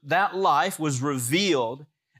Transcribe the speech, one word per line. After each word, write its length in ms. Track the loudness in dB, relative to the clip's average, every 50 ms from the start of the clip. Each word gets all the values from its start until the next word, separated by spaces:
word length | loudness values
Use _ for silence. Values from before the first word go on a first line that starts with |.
| -6
that 320 | 0 0 2 2 0 0
life 440 | 0 2 2 4 4 2 0 -2 -4
was 240 | -2 -2 -2 -2 -2
revealed, 840 | -2 -2 -2 -2 -2 0 0 2 2 2 2 0 -2 -4 -10 -14 -20 _ _ _ _ _